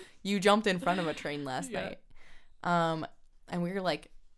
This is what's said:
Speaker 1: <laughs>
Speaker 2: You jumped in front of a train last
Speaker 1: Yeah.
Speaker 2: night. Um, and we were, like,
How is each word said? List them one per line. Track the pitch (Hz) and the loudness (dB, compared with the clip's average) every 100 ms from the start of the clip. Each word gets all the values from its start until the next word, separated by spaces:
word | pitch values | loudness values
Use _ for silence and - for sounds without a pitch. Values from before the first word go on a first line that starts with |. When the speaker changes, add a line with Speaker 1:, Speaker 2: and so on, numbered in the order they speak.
| - | -16
Speaker 1:
<laughs> | - | -8
Speaker 2:
You | 196 202 | -2 4
jumped | 202 208 214 | 6 6 4
in | 180 | 0
front | 175 185 | 2 0
of | 165 | 0
a | |
train | 147 151 147 | -2 -4 -6
last | 139 131 254 | -4 -4 -4
Speaker 1:
Yeah. | 190 | -6
Speaker 2:
night. | 165 - - - - - - - | -6 -10 -16 -16 -14 -16 -18 -4
Um, | 180 175 165 160 - - - - - | 2 2 2 0 -4 -12 -20 -20 -6
and | 175 | -2
we | 175 | -2
were, | 196 | 0
like, | 180 151 - - - | 0 0 -4 -20 -16